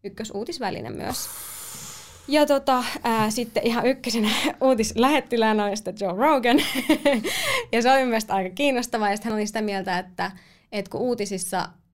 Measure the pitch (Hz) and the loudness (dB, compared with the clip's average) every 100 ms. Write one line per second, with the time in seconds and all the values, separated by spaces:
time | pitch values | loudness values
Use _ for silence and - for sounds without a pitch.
0 | 202 - 220 196 233 339 208 - 113 - | -14 -12 -10 -8 -8 -6 -6 -6 -8 -8
1 | - 254 - - - - - - - - | -6 -6 -8 -10 -14 -14 -14 -14 -14 -16
2 | - - - 294 285 277 277 254 240 - | -18 -20 0 4 4 4 4 2 2 -4
3 | 247 226 214 226 226 - 233 233 240 262 | 0 2 2 0 -2 0 0 2 2 0
4 | 247 226 214 214 294 - 262 233 220 - | -2 0 2 2 -2 2 2 4 0 2
5 | 254 294 - 233 220 214 208 214 - 214 | 4 2 0 2 4 2 0 -2 -6 -4
6 | 202 185 285 285 240 277 - 262 262 311 | -4 2 4 4 4 4 2 -4 2 2
7 | 285 254 285 - 640 539 453 233 233 269 | 4 2 -2 -4 -2 -2 0 2 4 4
8 | 262 226 214 190 185 190 285 247 240 233 | 4 0 0 -2 -2 0 0 2 -2 -2
9 | 208 208 233 214 208 220 214 196 180 180 | 0 -2 -2 -4 -2 -4 -4 -4 -2 -4
10 | 185 - 185 190 - _ _ 214 196 - | -4 -8 -8 -8 -20 _ _ -8 -6 -4
11 | 247 240 202 190 - 185 - - _ | -2 -2 -4 -6 -4 -4 -6 -10 _